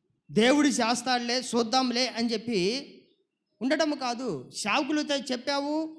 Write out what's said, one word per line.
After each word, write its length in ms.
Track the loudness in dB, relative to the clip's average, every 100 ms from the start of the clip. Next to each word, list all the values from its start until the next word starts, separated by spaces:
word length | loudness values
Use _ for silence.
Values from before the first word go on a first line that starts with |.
| _ _ -4
దేవుడు 380 | 2 6 6 4
చేస్తాడులే, 720 | 4 2 0 0 0 0 -2
చూద్దాంలే 680 | 0 0 2 2 2 0 -2
అని 260 | 0 -2
చెప్పి 560 | -2 -2 0 0 -2 -6 -18 -20 _ _ _ _ -6
ఉండటం 280 | -2 2 0
కాదు. 600 | 0 -4 -4 -4 -6 -8 -8
సేవకులతో 600 | -2 0 0 -2 0 -2
చెప్పావు, 800 | -2 -6 -2 -2 -2 -2 -4